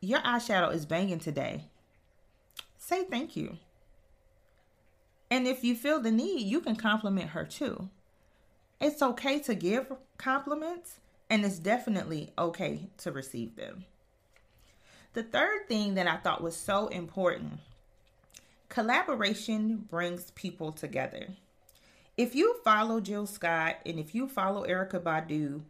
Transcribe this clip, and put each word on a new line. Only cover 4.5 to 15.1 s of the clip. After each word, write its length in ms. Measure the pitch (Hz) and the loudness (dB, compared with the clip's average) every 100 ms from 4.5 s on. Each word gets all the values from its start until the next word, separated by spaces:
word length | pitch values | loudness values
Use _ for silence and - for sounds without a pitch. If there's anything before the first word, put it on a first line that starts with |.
| _ _ _ _ _ _ _ - | _ _ _ _ _ _ _ 0
And 200 | 254 254 | 2 2
if 160 | 254 | 2
you 100 | 233 | 2
feel 260 | 233 285 302 | 2 2 2
the 120 | 226 | 4
need, 300 | 220 339 339 | 4 2 0
you 180 | 196 285 | 0 0
can 160 | 277 220 | 0 0
compliment 540 | 220 220 208 190 156 | 2 2 2 0 -2
her 140 | 165 | -6
too. 460 | 151 - 277 - 190 - _ _ _ _ _ _ _ - | -6 -4 -4 -4 -10 -14 _ _ _ _ _ _ _ -2
It's 220 | 294 294 | 0 2
okay 380 | 269 262 277 294 | 0 2 0 0
to 160 | 285 196 | 0 0
give 360 | 175 233 262 269 - - | 2 0 -2 -8 -16 -8
compliments, 840 | 262 277 277 294 320 349 - - _ _ - | -2 0 0 -4 -4 -8 -12 -20 _ _ 0
and 160 | 220 | 2
it's 140 | 202 170 | 2 0
definitely 760 | 180 240 240 190 156 156 151 - | 0 0 2 -2 -2 -6 -4 -2
okay 500 | 170 170 151 147 190 - | -2 0 -4 -4 -10 -10
to 120 | 170 | -8
receive 460 | 139 131 120 113 - | -6 -8 -8 -8 -8
them. 300 | - - - _ _ _ _ _ _ _ - _ - - - | -12 -12 -18 _ _ _ _ _ _ _ -20 _ -20 -20 -10